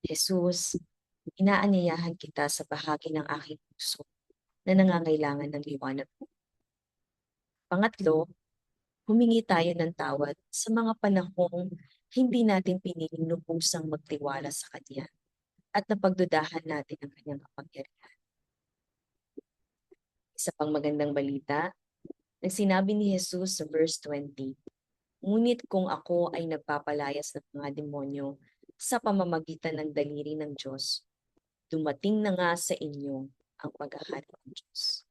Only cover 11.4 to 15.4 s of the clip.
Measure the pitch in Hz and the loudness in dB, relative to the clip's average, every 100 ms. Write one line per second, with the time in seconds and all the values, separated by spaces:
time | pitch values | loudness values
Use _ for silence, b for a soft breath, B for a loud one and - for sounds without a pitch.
11.4 | 175 180 185 175 B B _ - 254 240 | 0 0 -6 -8 B B _ 2 4 4
12.4 | 220 190 190 180 190 170 160 160 160 165 | 6 4 2 -2 -2 -6 -8 -4 -2 -2
13.4 | - 165 165 170 160 151 _ 147 143 139 | -2 -2 0 -2 -4 -6 _ -6 -4 -4
14.4 | 143 143 - 135 - 135 160 _ _ _ | -6 -8 -12 -16 -12 -12 -12 _ _ _